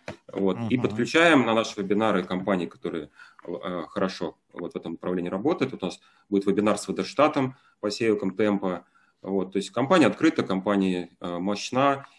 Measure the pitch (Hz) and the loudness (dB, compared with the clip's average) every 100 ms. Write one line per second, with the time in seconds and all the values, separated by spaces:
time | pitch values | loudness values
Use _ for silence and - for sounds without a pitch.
0 | - - - 98 98 92 117 123 113 107 | -16 -18 -10 -2 0 0 0 0 0 -2
1 | 120 160 170 147 117 113 107 - 95 101 | 0 4 6 6 4 2 0 -2 -2 2
2 | 110 95 90 92 95 95 85 - 87 82 | 2 2 0 -4 -2 -2 -2 -8 -8 -8
3 | 76 - - _ - 85 90 90 78 104 | -10 -16 -20 _ -12 -10 -8 -8 -8 -4
4 | 95 - 82 - _ - 85 90 85 82 | -4 -2 -8 -10 _ -12 -10 -8 -10 -8
5 | 87 92 87 95 123 180 - 104 90 - | -4 -4 -4 -4 -2 -2 -4 -4 -8 -8
6 | _ _ - 101 101 98 104 101 - 95 | _ _ -4 -2 2 2 2 0 -2 -4
7 | 92 - 151 147 131 131 _ _ 107 101 | -4 2 2 2 -2 -4 _ _ -6 -2
8 | 113 104 95 87 107 101 95 87 - _ | 0 0 0 0 0 0 -2 -6 -8 _
9 | _ _ 95 98 - 98 95 - 131 185 | _ _ -6 -4 -2 -4 -4 -2 4 6
10 | 120 - 160 - 113 95 101 98 95 92 | 6 4 2 2 0 0 2 2 2 0
11 | 85 - 87 87 95 101 - 123 139 135 | -4 -10 -8 -6 -4 -4 -4 0 2 0
12 | - | -4